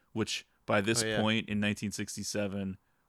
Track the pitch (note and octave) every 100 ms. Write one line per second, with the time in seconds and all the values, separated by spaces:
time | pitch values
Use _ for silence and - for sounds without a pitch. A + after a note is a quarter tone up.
0 | _ A2+ G#2 - - _ - G#2+ G2+ A#2
1 | A2 A2 A2 A2 - G#2 G#2 G#2+ G#2+ -
2 | G2+ - G2+ G#2 G2+ G2 F#2+ F#2+ _ _